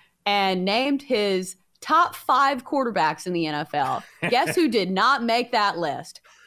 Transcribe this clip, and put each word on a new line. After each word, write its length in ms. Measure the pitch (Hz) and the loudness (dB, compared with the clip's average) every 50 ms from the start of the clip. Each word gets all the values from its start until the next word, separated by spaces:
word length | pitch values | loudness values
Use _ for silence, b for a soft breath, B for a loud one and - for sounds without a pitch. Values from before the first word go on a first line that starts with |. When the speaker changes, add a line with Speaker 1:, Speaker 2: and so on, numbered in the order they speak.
| b b b b _ | b b b b _
Speaker 1:
and 380 | 208 202 202 196 190 185 185 180 | 0 0 2 2 0 0 0 0
named 380 | 196 208 240 262 285 277 277 | 0 0 0 0 0 -2 -2
his 560 | - - 214 208 208 202 190 185 185 - - - _ _ _ _ | -2 -2 0 0 2 0 0 -2 -4 -6 -12 -18 _ _ _ _
top 340 | - - 311 330 349 - - | -2 2 2 4 4 2 -2
five 480 | - - - 262 262 277 269 285 247 - | -6 -2 2 2 4 4 2 0 -2 -4
quarterbacks 640 | - 302 277 262 240 208 190 156 156 160 - - | -2 -2 0 0 0 0 0 0 0 0 -4 -6
in 60 | 180 175 | -4 -2
the 140 | 170 160 | -2 -2
N 80 | 156 151 | -2 -2
F 180 | 147 160 - - | -4 -6 -4 -2
L. 300 | 147 135 131 131 - - - - - | -2 -2 -2 -2 -4 -6 -12 -10 -6
Speaker 2:
<laughs> 80 | 170 175 | -2 0
Speaker 1:
Guess 260 | 240 254 330 - - | 0 0 0 0 0
who 140 | 359 320 262 | 0 0 2
did 220 | 214 214 185 185 | 2 0 0 0
not 320 | 190 185 214 254 277 247 233 | 0 2 2 2 2 2 0
make 280 | 233 226 240 247 247 | 0 0 0 0 0
that 260 | 254 214 208 202 - | 0 0 0 0 0
list? 440 | 175 170 147 131 127 160 - - - B B B B B | -2 -4 -4 -4 -6 -10 -14 -20 -20 B B B B B